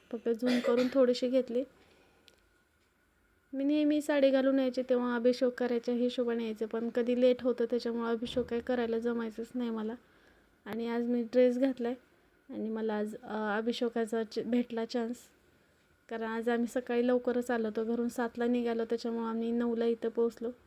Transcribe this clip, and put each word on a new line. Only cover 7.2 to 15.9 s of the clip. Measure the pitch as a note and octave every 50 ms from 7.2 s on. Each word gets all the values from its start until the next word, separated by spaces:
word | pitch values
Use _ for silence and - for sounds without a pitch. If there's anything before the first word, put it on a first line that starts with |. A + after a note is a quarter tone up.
लेट | B3 B3+ B3 B3 A#3+
होतं | B3+ A#3 A#3+ A#3
त्याच्यामुळं | A3+ B3 A#3 - A#3 A#3 A#3 A#3 A3+
अभिषेक | A#3 A3+ A#3+ A#3 - B3+ A#3
काही | - A#3 A#3
करायला | A#3 - B3+ B3 A#3 A3+ A3+ A3+
जमायचंच | A3+ A#3+ A#3 A#3 A3+ A3+ G#3+ - A3+ - -
नाही | B3+ A#3+ A#3
मला. | A3+ A3 G#3+ A3 A3+ B3 - _ _ _ _ - _ _ _ _ _ _ _
आणि | G#3+ G#3 A3+ A#3 A#3
आज | A#3 A#3 A#3+
मी | A#3+ A#3+ A#3+ A#3
ड्रेस | A3+ - B3+ B3+ B3+ B3 B3
घातलाय | C4+ C4+ B3+ - A#3 A#3 C4 - - _ _ _ _ _ _ _ _ -
आणि | C4 G#3+ G#3 A3
मला | A3 A3 A3 A3 G#3+
आज, | G#3 G#3 G#3+ A3 - -
अ, | G#3 G#3+ G#3+ G#3+ G#3+ G3+ G#3+
अभिषेकाचा | A3 A#3+ A#3 - B3 A#3 - A#3 A3+ G#3+ A#3 A3+ A3+
च-, | G#3+ - A3+
भेटला | - A3 A#3+ A#3+ A#3+ - A3+ A3+ A3+
चान्स, | A3+ - B3 A3+ A3+ B3 - - - _ _ _ _ _ _ _ _ _ _ _ _